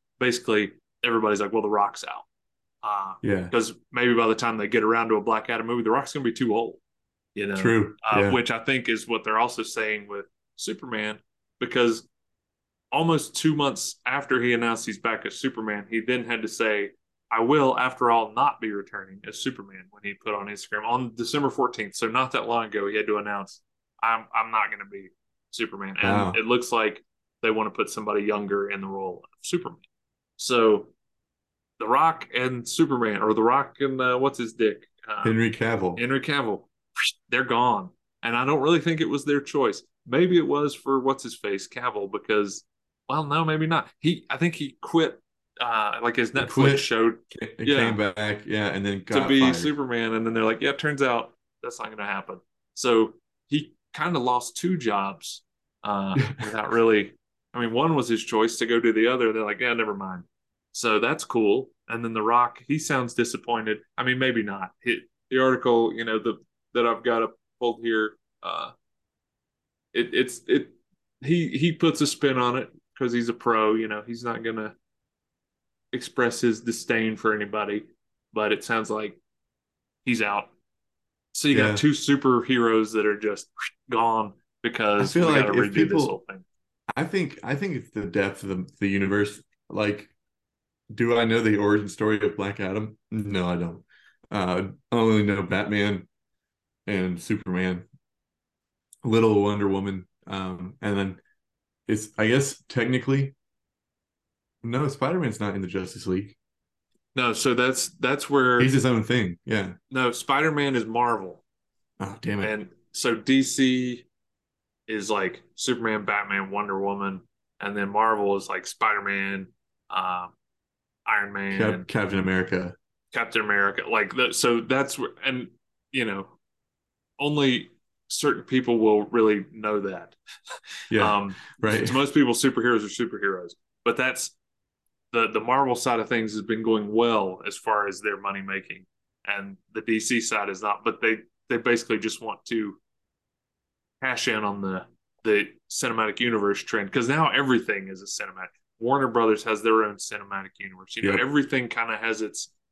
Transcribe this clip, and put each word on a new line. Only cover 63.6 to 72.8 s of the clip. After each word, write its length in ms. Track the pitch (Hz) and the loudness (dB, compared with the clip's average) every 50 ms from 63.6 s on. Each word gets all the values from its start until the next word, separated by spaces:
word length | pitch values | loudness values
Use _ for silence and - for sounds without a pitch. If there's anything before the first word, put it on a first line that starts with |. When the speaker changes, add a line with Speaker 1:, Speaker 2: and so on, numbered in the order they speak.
| 110 110 107 - - _ _ | -2 -4 -4 -4 -6 _ _
Speaker 1:
I 60 | - 127 | -4 -2
mean, 160 | 127 127 127 | -2 0 0
maybe 240 | 131 127 117 117 104 | 0 0 0 0 -2
not. 280 | 104 98 98 95 92 - _ | -4 -6 -8 -10 -12 -12 _
He, 200 | _ 123 113 - - _ _ _ _ _ | _ -4 -4 -4 -6 _ _ _ _ _
the 100 | 127 131 | 0 2
article, 520 | 131 131 131 127 - 123 120 117 117 113 101 | 4 4 2 2 4 4 4 4 4 2 0
you 120 | 113 117 | -4 -4
know, 140 | 113 110 107 | -2 -4 -2
the, 160 | 110 113 107 - _ _ _ _ _ _ - | -2 -4 -6 -6 _ _ _ _ _ _ -2
that 120 | 123 120 | 0 2
I've 180 | 117 113 113 117 | 2 0 0 0
got 200 | 123 117 113 113 | 0 0 2 0
up 120 | 110 - _ _ _ _ _ | -2 -6 _ _ _ _ _
pulled 220 | 123 117 113 117 117 | -4 -4 -4 -2 -2
here, 340 | 117 113 110 107 107 - _ _ _ _ _ - | 0 0 0 0 -2 -6 _ _ _ _ _ -10
uh, 280 | 90 85 82 - 117 - _ _ _ _ _ _ _ _ _ _ _ _ _ _ _ _ _ _ _ _ _ _ _ - | -8 -8 -8 -8 -10 -14 _ _ _ _ _ _ _ _ _ _ _ _ _ _ _ _ _ _ _ _ _ _ _ -2
it, 200 | 120 120 120 - | -2 -2 0 0
it's, 280 | 120 131 131 - - - | 0 0 0 -4 -12 -2
it, 220 | - 131 143 - - _ _ _ _ _ _ _ _ _ _ | 0 0 0 0 -4 _ _ _ _ _ _ _ _ _ _
he, 280 | 127 139 170 175 160 - | -2 0 0 2 0 -2
he 220 | - 135 156 175 | -2 0 0 0
puts 300 | 160 - 170 160 160 - | 2 2 2 2 2 2
a 60 | 151 | 0
spin 300 | - - - - 139 131 | -2 0 0 0 2 2
on 180 | 127 123 120 123 | 2 0 0 0
it 140 | 131 117 - _ _ | -2 -6 -8 _ _